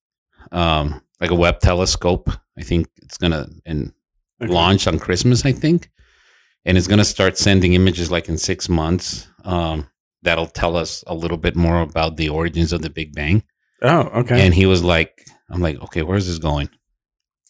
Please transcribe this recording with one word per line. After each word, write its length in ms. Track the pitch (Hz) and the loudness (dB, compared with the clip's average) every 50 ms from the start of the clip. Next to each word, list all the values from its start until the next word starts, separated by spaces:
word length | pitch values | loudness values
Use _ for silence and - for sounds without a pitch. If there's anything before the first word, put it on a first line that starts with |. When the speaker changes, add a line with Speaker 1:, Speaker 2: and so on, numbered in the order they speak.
| _ _ _ _ _ _ _ _ - - | _ _ _ _ _ _ _ _ -20 -8
Speaker 1:
um, 500 | - 87 85 82 80 76 73 76 76 - - _ _ _ | -4 -2 0 0 0 0 -2 -4 -6 -8 -12 _ _ _
like, 120 | 87 87 | -4 -2
a 40 | 90 | 0
Webb 240 | 87 85 87 90 - | 2 2 2 2 2
telescope, 680 | - 95 90 87 92 92 - - - 87 90 - - - - - - _ _ - | 2 2 2 2 0 -2 -2 -2 0 0 0 0 -2 -6 -8 -8 -12 _ _ -16
I 60 | - | -6
think 240 | - 87 85 78 - _ _ | -2 -2 -2 -2 -2 _ _
it's 160 | _ - - - | _ -20 -10 -4
gonna, 300 | 90 85 80 76 64 - 78 85 _ | -2 -2 -2 -2 -6 -10 -14 -18 _
and 260 | 80 80 76 67 - - _ _ _ _ _ _ _ _ _ | -8 -8 -6 -6 -8 -12 _ _ _ _ _ _ _ _ _
Speaker 2:
Okay. 100 | - 104 90 | -6 -2 2
Speaker 1:
launch 340 | 85 85 90 98 95 - 95 | 2 4 4 4 2 2 0
on 120 | 82 80 | -2 -2
Christmas, 460 | - - 90 85 - 123 123 107 - | -2 -2 -2 0 2 2 2 2 2
I 60 | 139 | 0
think. 380 | 127 - - 151 170 170 - - _ _ _ _ _ _ _ _ _ _ _ _ _ _ _ | -2 0 0 0 0 0 -2 -6 _ _ _ _ _ _ _ _ _ _ _ _ _ _ _
And 120 | 90 92 90 | 2 2 2
it's 100 | 85 92 | 4 4
gonna 180 | 104 107 104 | 4 4 4
start 320 | - - - 98 92 87 - | 2 2 2 2 2 2 2
sending 360 | - 104 98 98 92 87 90 | 2 4 4 4 4 4 4
images, 380 | 90 92 95 85 87 85 80 | 4 4 4 2 0 -2 -2
like, 180 | 87 85 82 - | -2 -4 -2 -4
in 80 | 82 80 | -4 -4
six 320 | - - 92 78 - - | -4 -4 -4 -6 -2 -2
months, 580 | 90 82 78 80 87 90 - - - - - - _ _ - | 0 0 0 0 -2 -2 -4 -6 -10 -12 -14 -18 _ _ -8
um, 440 | 95 90 87 85 80 78 80 73 - _ _ _ _ _ _ | -4 -4 -2 -2 -2 -4 -6 -8 -10 _ _ _ _ _ _
that'll 260 | - 87 82 80 82 160 | -2 0 0 0 -2 -4
tell 280 | - - - 85 85 87 | -4 -4 -2 -2 0 -2
us 260 | 80 80 - - - - | -4 -4 -8 -12 -10 -10
a 80 | 87 | -8
little 220 | 82 82 85 87 80 | -6 -4 -4 -4 -4
bit 180 | 78 90 - | -4 -4 -2
more 260 | 87 85 82 85 85 | 0 0 0 0 0
about 360 | 82 76 73 82 80 82 80 80 | -2 -2 -2 -4 -4 -4 -2 -4
the 120 | 80 76 | -4 -4
origins 420 | 76 78 82 85 71 82 85 80 90 | -4 -4 -4 -4 -2 -2 -2 0 -2
of 80 | 85 | -4
the 80 | 78 78 | -6 -8
Big 240 | 71 80 80 76 73 | -10 -10 -12 -10 -10
Bang. 280 | 78 73 73 104 110 - _ _ _ _ _ _ _ | -6 -2 0 0 0 0 _ _ _ _ _ _ _
Speaker 2:
Oh, 200 | - 127 165 170 127 - - 110 | 0 0 2 2 0 -2 -4 -4
okay. 200 | 131 - 123 104 95 | -2 0 2 4 4
Speaker 1:
And 80 | 95 87 | 6 6
he 120 | 92 95 | 6 4
was 180 | 95 95 90 87 | 4 4 2 2
like, 420 | 87 85 80 82 - _ _ _ - - _ _ - | 2 2 2 0 -2 _ _ _ -20 -20 _ _ -10
I'm 120 | - 90 | -6 -4
like, 180 | 87 80 73 - | -4 -4 -4 -6
"Okay, 200 | - - - 87 78 | -12 -10 -6 -6 -4
where's 240 | 85 95 101 95 90 | -2 -2 -2 -2 -2
this 120 | 87 82 | -4 -4
going?" 300 | 80 78 73 73 71 - - _ _ _ _ _ _ _ _ _ _ _ _ _ _ _ | -2 -2 -2 -2 -4 -6 -10 _ _ _ _ _ _ _ _ _ _ _ _ _ _ _